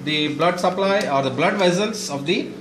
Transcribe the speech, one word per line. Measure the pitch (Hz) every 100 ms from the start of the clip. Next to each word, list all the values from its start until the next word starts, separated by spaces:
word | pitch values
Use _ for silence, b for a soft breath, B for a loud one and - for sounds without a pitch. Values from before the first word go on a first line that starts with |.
the | 139 151 151 139
blood | 170 175
supply | 190 185 196 196 196
or | 139
the | 135
blood | 123 170 208
vessels | 180 175 214 214 -
of | 139 143
the | 220 - -